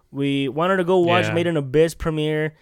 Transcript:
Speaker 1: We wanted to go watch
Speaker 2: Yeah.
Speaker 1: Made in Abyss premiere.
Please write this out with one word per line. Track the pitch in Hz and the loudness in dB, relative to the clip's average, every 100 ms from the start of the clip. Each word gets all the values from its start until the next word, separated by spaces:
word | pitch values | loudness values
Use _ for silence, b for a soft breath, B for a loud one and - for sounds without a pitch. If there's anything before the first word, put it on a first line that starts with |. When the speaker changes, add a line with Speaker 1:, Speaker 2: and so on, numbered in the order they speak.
| b | b
Speaker 1:
We | 135 139 139 139 | -4 -2 0 -2
wanted | 127 180 190 | -2 0 0
to | |
go | 175 185 | 2 2
watch | 170 175 - | 4 2 2
Speaker 2:
Yeah. | |
Speaker 1:
Made | 165 175 | 0 0
in | 160 | -2
Abyss | 139 143 165 - | -2 0 0 0
premiere. | 170 156 151 151 156 151 | -4 -2 -2 -2 -4 -8